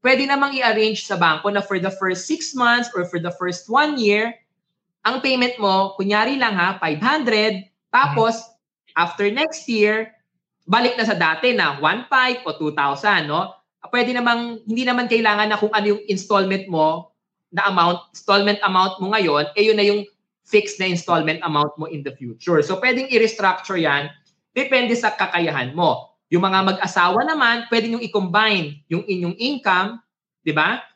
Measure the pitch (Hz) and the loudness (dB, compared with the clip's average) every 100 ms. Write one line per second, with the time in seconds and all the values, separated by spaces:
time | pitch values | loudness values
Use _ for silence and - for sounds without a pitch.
0 | 254 262 277 277 277 269 247 214 220 214 | 2 2 2 0 0 0 0 2 0 -2
1 | - 185 165 156 202 202 196 190 190 190 | -6 0 2 2 0 -2 -2 -4 -4 -2
2 | 190 180 - 320 - 262 240 240 233 - | -4 -4 -4 -6 -6 0 2 2 0 -6
3 | 175 175 175 180 180 175 - 247 302 285 | -4 -4 -6 -6 -6 -6 -2 0 0 0
4 | 214 208 226 233 _ _ _ _ _ _ | 2 2 -2 -8 _ _ _ _ _ _
5 | 214 254 269 262 247 247 202 190 196 - | -4 -2 0 2 0 0 2 2 0 -2
6 | 196 208 233 277 240 196 175 196 165 151 | 0 2 2 0 0 2 0 0 -4 -2
7 | 233 302 240 214 214 190 - _ _ 233 | 0 0 0 2 0 -2 -10 _ _ 0
8 | 277 233 226 226 - _ _ _ _ - | 2 2 0 -2 -10 _ _ _ _ -2
9 | 180 - 202 233 320 311 - 226 208 214 | -2 0 -2 0 -2 -4 -4 2 2 2
10 | 220 _ _ _ _ _ - 220 247 - | -4 _ _ _ _ _ 0 2 2 0
11 | 220 190 165 160 247 240 160 139 156 208 | -2 2 0 2 0 2 0 0 0 0
12 | 247 269 254 247 165 156 151 147 143 139 | 0 2 2 0 -6 -4 -4 0 0 0
13 | 202 190 147 156 190 - _ _ - 247 | 2 2 0 -2 -4 -10 _ _ -4 0
14 | 233 247 240 233 240 226 - 226 254 247 | 0 0 0 0 -2 -10 -6 -2 0 -2
15 | 240 226 226 208 214 208 214 214 202 208 | 0 2 2 2 0 0 0 0 0 -2
16 | - 190 - 202 190 190 190 165 156 160 | -2 -6 0 0 2 -2 -4 0 0 0
17 | 175 _ _ _ _ 175 202 190 170 180 | -10 _ _ _ _ -2 0 2 2 0
18 | - - - 202 202 208 202 185 190 190 | -8 -14 2 2 4 0 2 2 2 -2
19 | 190 214 175 147 147 208 214 220 202 208 | -2 0 2 0 -2 0 2 4 2 0
20 | 202 _ _ _ _ 214 208 - 185 175 | -4 _ _ _ _ 2 2 -4 -2 -2
21 | - 165 156 160 170 147 147 151 160 156 | 0 0 0 -4 -2 0 -2 -4 -10 -8
22 | 143 123 123 110 - 165 143 185 247 247 | -12 -12 -14 -10 0 2 2 0 0 0
23 | 262 247 226 - 196 175 - 185 156 143 | 0 2 2 2 -2 -2 -4 -2 0 0
24 | 147 - _ _ _ - 262 254 247 233 | -2 -12 _ _ _ -4 0 2 2 0
25 | 220 - 190 170 165 143 127 156 170 113 | -2 -2 -2 0 -2 -2 -6 0 0 0
26 | - _ _ 165 190 190 180 185 180 185 | -8 _ _ 0 2 2 0 -2 -2 2
27 | 175 202 294 311 247 233 233 233 226 233 | 2 2 0 2 2 0 0 -2 0 -4
28 | 233 208 185 202 220 202 151 147 _ 165 | -4 -4 0 2 2 0 -2 -10 _ -6
29 | - 180 175 180 240 285 208 180 196 233 | -4 -4 -4 -4 -4 -2 0 0 0 -6
30 | _ _ _ _ 160 156 160 247 - | _ _ _ _ -4 0 0 -2 -8